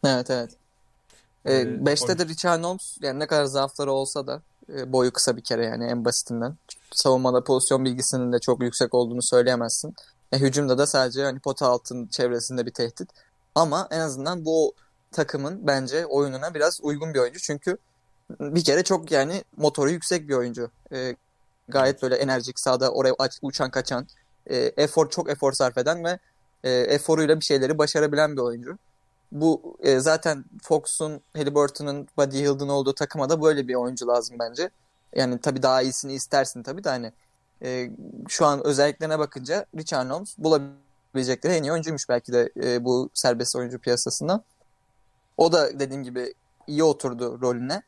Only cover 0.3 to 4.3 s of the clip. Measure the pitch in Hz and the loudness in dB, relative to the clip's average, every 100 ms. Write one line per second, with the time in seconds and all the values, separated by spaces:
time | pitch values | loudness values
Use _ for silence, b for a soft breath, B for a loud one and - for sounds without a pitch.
0.3 | 127 120 - _ _ _ _ _ b b | -4 -6 -14 _ _ _ _ _ b b
1.3 | _ - 135 123 - 143 143 131 175 165 | _ 0 2 2 0 0 2 0 -2 -2
2.3 | 160 180 165 170 190 - - 143 135 151 | -2 0 0 -2 -6 -10 -8 -6 -4 0
3.3 | 156 143 139 139 - 143 135 135 147 135 | 0 2 0 -2 -2 -2 -2 -2 -6 -6